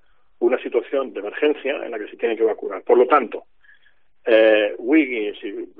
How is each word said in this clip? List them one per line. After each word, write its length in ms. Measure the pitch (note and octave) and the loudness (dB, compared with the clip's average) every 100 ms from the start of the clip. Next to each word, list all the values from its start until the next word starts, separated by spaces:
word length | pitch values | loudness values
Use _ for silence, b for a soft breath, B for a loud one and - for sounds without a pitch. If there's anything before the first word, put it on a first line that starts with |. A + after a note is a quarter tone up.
| _ _ _ - | _ _ _ -2
una 180 | - - | 0 0
situación 500 | - A#2+ - C#3 B2+ | -2 -4 -2 -4 -4
de 80 | G2+ | -8
emergencia 560 | G2+ - D3+ D3 C3 D#3+ | -10 -2 -2 0 -4 -6
en 60 | - | -6
la 80 | A2+ | -10
que 100 | G#2 | -12
se 80 | - | -6
tienen 200 | A#2 A2 | -4 0
que 80 | |
vacunar. 380 | A2+ G2+ G#2 F#2+ | 0 -2 -8 -6
Por 160 | - A#2+ | 2 4
lo 80 | B2 | 6
tanto, 380 | D3 A2+ - - _ b b b b b _ - | 4 0 -10 -16 _ b b b b b _ 2
eh, 480 | A2+ A2 G#2+ G#2 - | 4 6 4 2 -4
Wiggins, 640 | A2+ D#3 C3+ A#2+ G#2 G2 | 0 0 0 -2 -6 -8
y 280 | A2+ G2 - | -12 -12 -14